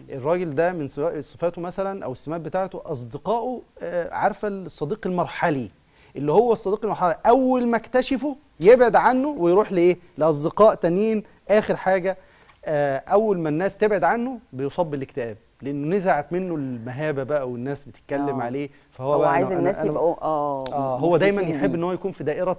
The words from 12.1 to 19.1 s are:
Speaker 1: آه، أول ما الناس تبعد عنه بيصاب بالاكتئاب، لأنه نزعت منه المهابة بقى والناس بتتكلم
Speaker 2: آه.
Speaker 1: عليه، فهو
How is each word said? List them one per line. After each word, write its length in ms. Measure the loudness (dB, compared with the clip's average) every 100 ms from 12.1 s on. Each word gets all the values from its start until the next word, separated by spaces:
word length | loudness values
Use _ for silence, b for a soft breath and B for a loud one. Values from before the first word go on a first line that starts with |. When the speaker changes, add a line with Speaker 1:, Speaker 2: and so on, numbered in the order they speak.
| -6 b b b b -4
Speaker 1:
آه، 320 | -2 0 -2
أول 420 | 0 2 2 0
ما 100 | 0
الناس 280 | -2 -2 0
تبعد 260 | 0 2
عنه 360 | 2 0 -4 -8 -14
بيصاب 380 | -8 -6 -4 -4
بالاكتئاب، 460 | -4 -8 -8 -8 -10 _ _
لأنه 340 | -8 -6 -2 0
نزعت 380 | 2 0 0
منه 220 | -6 -4 -4
المهابة 680 | -6 -8 -10 -6 -4 -4
بقى 260 | -2 -4 -4
والناس 360 | -6 -8 -8 -12
بتتكلم 540 | -20 -6 -4 -2 -4
Speaker 2:
آه. 20 |
Speaker 1:
عليه، 260 | -4 -6 -8 b b
فهو 220 | -8 -2